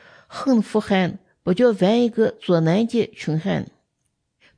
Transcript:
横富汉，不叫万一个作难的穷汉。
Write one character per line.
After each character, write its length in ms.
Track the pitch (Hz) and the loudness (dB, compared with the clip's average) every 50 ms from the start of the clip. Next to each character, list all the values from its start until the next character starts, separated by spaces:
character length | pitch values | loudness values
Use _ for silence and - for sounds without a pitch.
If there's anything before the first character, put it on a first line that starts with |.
| - - - - _ _ | -20 -20 -20 -20 _ _
横 340 | - - - 277 262 226 | -14 -8 -2 0 2 0
富 180 | 208 - - 220 | 0 0 -2 -4
汉， 400 | 208 - 202 190 185 165 - - _ _ _ _ - | -2 0 0 0 0 -2 -4 -8 _ _ _ _ -4
不 100 | - 180 | -2 0
叫 180 | 175 247 247 | 2 2 2
万 320 | 220 190 185 185 220 240 240 | 2 2 2 2 2 2 2
一 60 | 233 | 0
个 220 | 220 226 220 - | 0 0 0 0
作 280 | - - - - 180 165 | -2 -6 -2 0 2 2
难 260 | 160 160 170 202 233 | 2 2 2 2 0
的 240 | 226 - 233 202 - - | 0 0 -2 -2 -4 -6
穷 240 | - - - 151 160 | -10 -6 -4 -4 -4
汉。 320 | 160 196 175 147 - - _ _ _ _ _ _ _ _ _ _ _ _ _ _ _ _ _ | -2 -4 -4 -4 -6 -8 _ _ _ _ _ _ _ _ _ _ _ _ _ _ _ _ _